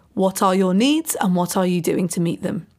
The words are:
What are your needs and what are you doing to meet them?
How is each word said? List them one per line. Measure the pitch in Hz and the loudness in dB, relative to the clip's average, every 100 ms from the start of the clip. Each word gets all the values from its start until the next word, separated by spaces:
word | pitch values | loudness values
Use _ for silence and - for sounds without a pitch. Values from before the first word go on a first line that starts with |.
| _ | _
What | - 190 190 | -2 -2 2
are | 196 | 0
your | 190 190 | 2 2
needs | 185 262 311 - - | 2 2 0 -2 -2
and | 196 | 0
what | 180 175 196 | 0 0 0
are | 185 | 0
you | 180 | 0
doing | 160 - 180 | 0 -2 -2
to | - | -2
meet | 170 - | -4 -4
them? | 185 - - | -6 -8 -10